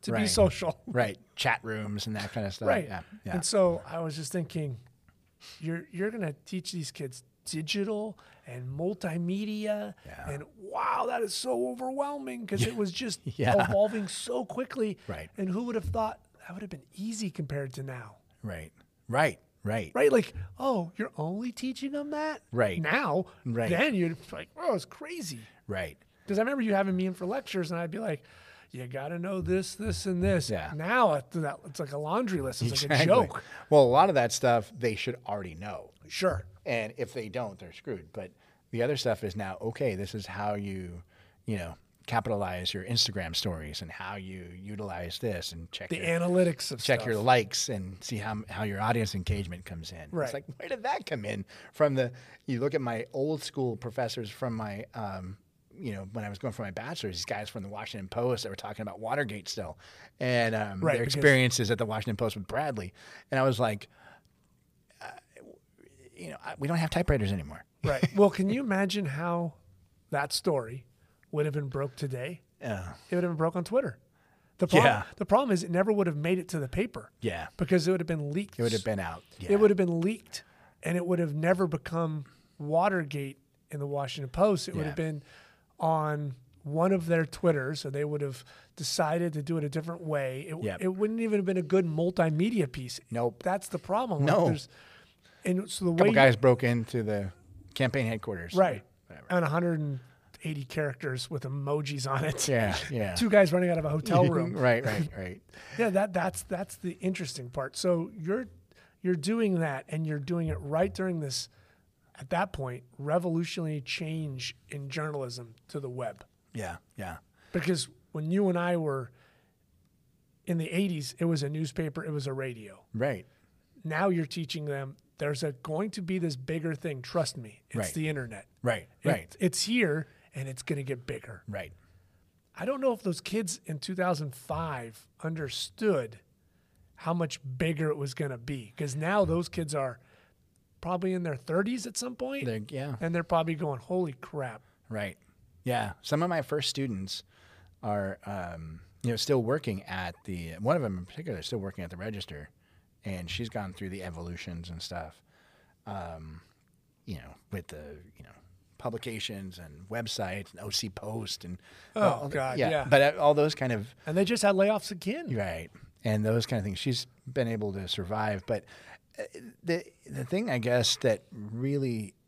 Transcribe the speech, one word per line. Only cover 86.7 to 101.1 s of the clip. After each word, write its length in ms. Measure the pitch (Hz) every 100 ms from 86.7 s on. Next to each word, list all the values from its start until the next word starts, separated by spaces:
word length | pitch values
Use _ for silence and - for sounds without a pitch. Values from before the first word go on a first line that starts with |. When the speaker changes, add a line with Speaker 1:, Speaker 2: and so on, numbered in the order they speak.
| 151 180
Speaker 1:
of 140 | 190 165
their 200 | 170 160
Twitters, 600 | - 175 151 131 151 147
and 80 | 139
they 80 |
would 160 | 147 147
have 220 | 143 127 - - - -
decided 560 | 143 - 160 170 170
to 80 | 151
do 160 | 139 165
it 60 |
a 60 | 147
different 320 | 151 160 170
way. 440 | 165 147 135 131 156
It, 120 | 160
Speaker 2:
Yep. 200 | 202 185
Speaker 1:
it 60 | 185
wouldn't 320 | 185 214 226
even 180 | 226 208
have 60 | 190
been 120 | 185
a 40 |
good 240 | 156 185 170
multimedia 840 | 156 170 185 160 156 202 233 143
piece. 300 | 139 123 - -
Speaker 2:
Nope. 320 | 117 120 -
Speaker 1:
That's 260 | - 196 -
the 100 | 180
problem. 460 | - 202 254 165 143
Like, 20 | 190
Speaker 2:
No. 100 | 170
Speaker 1:
there's, 200 | 156 - - - - - _ _ - -
and 240 | 180 202
so 160 | - 185
the 60 |
Speaker 2:
Couple 160 | 165 139
Speaker 1:
way 60 |
Speaker 2:
guys 220 | 127 135 113
broke 280 | 131 123 123
into 360 | 120 113 123
the 300 | 107 104 98 - - - - -
campaign 320 | 131 135 113
headquarters. 460 | 113 - 95 85
Speaker 1:
Right. 300 | 180 185 131 - _ _
Speaker 2:
Whatever. 200 | 151 -
Speaker 1:
And 160 | 180 160
a 40 |
hundred 300 | 156 175 165
and 200 | 151 135 - - _ -
eighty 200 | 160 151 127
characters 640 | - 147 127 147